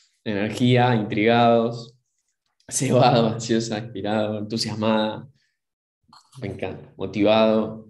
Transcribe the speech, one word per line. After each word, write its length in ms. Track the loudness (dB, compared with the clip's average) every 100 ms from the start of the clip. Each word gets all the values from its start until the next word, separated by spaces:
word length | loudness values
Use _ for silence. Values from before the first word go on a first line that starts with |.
| _ _
energía, 720 | -6 -2 -2 0 2 4 4
intrigados, 1000 | 2 -2 0 2 4 4 4 2 -4 -14 _ _ _ _ _ _ _ -12
cebado, 600 | -6 0 4 4 4 2
ansiosa, 500 | -2 -2 -2 -2 -6
inspirado, 600 | -8 -8 -4 -2 -2 -6
entusiasmada. 920 | -6 -6 -6 -2 0 2 0 -4 -12 _ _ _ _ _ _ _ _ -20 _ -12
Me 80 | -12
encanta. 440 | -8 -10 -10 -16 -12
Motivado, 920 | -8 0 4 4 4 2 0 -6